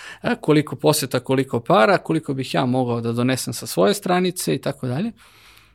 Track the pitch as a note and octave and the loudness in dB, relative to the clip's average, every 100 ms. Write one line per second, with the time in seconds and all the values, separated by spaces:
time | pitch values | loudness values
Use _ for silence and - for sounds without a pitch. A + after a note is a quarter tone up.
0 | - - - A#3+ - D3+ D3 B2 D3+ D3+ | -18 -8 -4 -2 2 2 2 0 2 2
1 | C3 - - C3+ C3 A#2+ - F#3 G#3+ F3+ | 0 -4 0 0 0 -2 2 4 6 4
2 | - D#3+ - C3+ B2+ D3 C3 B2+ B2 A#2+ | 0 -4 -2 -6 -4 -2 0 0 0 -2
3 | A#2 A#2 B2 B2+ - A#2 A#2+ - F#3+ G3 | -2 0 0 0 -4 -8 -6 0 2 2
4 | F#3 F3+ F3+ F3 - D3 C#3+ C#3 C3 B2+ | 0 0 0 -2 -4 -4 -4 -6 -4 -4
5 | A3+ - - _ - - _ | -6 -8 -20 _ -20 -20 _